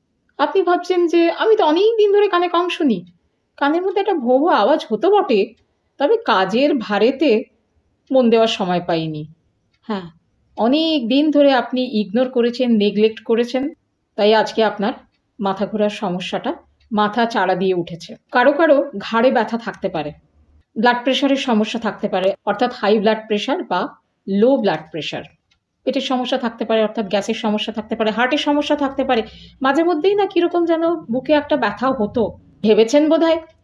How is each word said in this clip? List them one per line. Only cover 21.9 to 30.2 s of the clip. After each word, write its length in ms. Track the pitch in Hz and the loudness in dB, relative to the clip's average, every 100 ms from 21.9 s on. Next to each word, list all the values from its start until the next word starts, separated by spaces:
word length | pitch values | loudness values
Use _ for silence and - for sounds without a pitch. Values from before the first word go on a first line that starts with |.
| - 202 | -6 -4
পারে, 240 | 190 190 - 214 | 0 0 -2 -4
অর্থাৎ 280 | 202 247 | -2 -2
হাই 260 | - 202 214 | 0 0 2
blood 280 | 208 214 - | 2 0 -2
pressure 360 | 208 262 339 | -4 -2 -4
বা 240 | - 180 277 - _ _ - | -4 -4 -4 -10 _ _ -4
low 300 | 196 240 269 | 2 4 4
blood 340 | 202 156 - | 0 -2 -6
pressure, 320 | 160 - 147 - _ _ _ _ _ | -10 -10 -10 -12 _ _ _ _ _
পেটের 180 | 269 262 | -4 -4
সমস্যা 360 | 247 254 240 262 | -2 -4 -2 -4
থাকতে 280 | 226 - 220 | -4 -6 -2
পারে, 160 | 220 | 0
অর্থাৎ 280 | 214 226 190 | 0 -2 -4
গ্যাসের 260 | 202 202 220 | -4 -4 -4
সমস্যা 380 | 220 208 - | -2 -2 -4
থাকতে 220 | 214 - 254 | -8 -6 -4
পারে, 160 | 220 | -2
হার্টের 260 | 208 254 294 | 0 0 0
সমস্যা 380 | 294 294 294 294 | 0 -2 0 -2
থাকতে 280 | 269 277 | -2 -2
পারে। 200 | 247 233 214 - - - | -2 -2 -4 -12 -20 -4
মাঝে 220 | 262 277 | -2 0
মধ্যেই 320 | 339 320 381 | 0 0 0
না 100 | 415 | 0